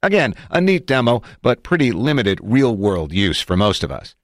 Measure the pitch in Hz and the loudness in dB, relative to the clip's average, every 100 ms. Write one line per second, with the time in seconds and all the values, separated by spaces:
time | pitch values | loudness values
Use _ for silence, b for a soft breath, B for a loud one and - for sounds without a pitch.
0 | - 196 139 - B - 185 185 - 131 | 2 2 0 -4 B 0 0 0 0 0
1 | 120 117 B B 117 123 - 175 135 90 | 2 0 B B -2 -2 -2 0 0 0
2 | 127 147 101 95 101 123 135 107 101 92 | -2 0 0 -2 0 2 2 2 0 -2
3 | 78 87 98 76 - 92 104 92 78 65 | -4 0 0 -2 -2 0 0 0 -6 -8
4 | - _ | -14 _